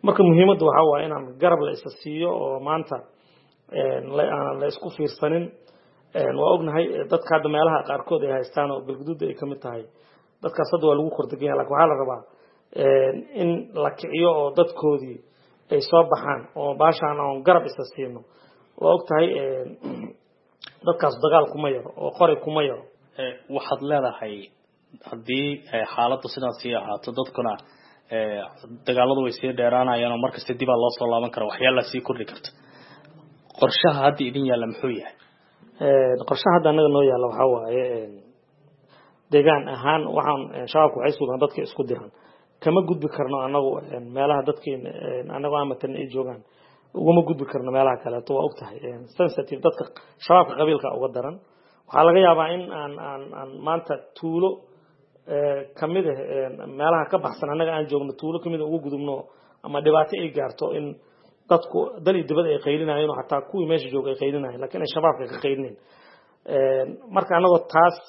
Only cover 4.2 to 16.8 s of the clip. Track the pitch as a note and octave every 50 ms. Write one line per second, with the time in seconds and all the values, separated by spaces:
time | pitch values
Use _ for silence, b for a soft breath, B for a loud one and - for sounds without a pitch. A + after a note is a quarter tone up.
4.2 | D3+ - D3 C#3+ C#3+ C#3 C#3 C3+ C#3+ D3 D3+ - - F3+ - - D3+ D3 - -
5.2 | - D3+ D#3+ E3+ E3+ F3 - - b b b b b b b b b b _ -
6.2 | C#3 C3 C3 C3+ D3 - F3+ F3 E3 D#3 D3 D#3+ E3+ - - D3+ C#3 - E3+ E3
7.2 | - - E3 D#3 D3+ D3+ D3+ D3+ D#3 E3 D#3+ D3 C#3 - C#3+ C#3 - - E3+ D3+
8.2 | C#3 C#3 C3+ C3 B2+ - - D3+ C#3+ C#3+ C#3 C3+ C3 C3 C3+ B2+ C#3 D3+ E3 D3+
9.2 | E3 - - - D3 C#3 C#3 C#3 - B2+ A#2+ A#2 A2 - b b b b b b
10.2 | b b b b - - - - D#3 - - E3+ D3+ D#3 D3 D3 D#3 D#3+ - -
11.2 | C#3+ A#2+ - C3 C#3 C#3+ C#3 C#3 C3 - C#3+ C#3+ D#3+ D#3+ D3+ C3 C#3 C3 B2+ A#2
12.2 | - b b b b b b b b b - - C#3+ C3+ C3+ C3+ C3 C3 C3+ C#3
13.2 | - - C#4+ A3+ F#3 E3+ E3+ F3 A#3+ B3 - D#3+ D3 D3 C#3+ - - E3 - D#3+
14.2 | E3+ F3 E3 D3+ D3 C#3+ C#3 E3+ E3+ - - - D#3 D3+ D3 C#3 C3 C3 A#2 -
15.2 | _ _ b b b b b b _ _ - C#3+ C3+ - - E3+ E3+ E3 - -
16.2 | - C#3 C#3+ B2+ - - _ D#3 C#3+ C#3+ C#3 C#3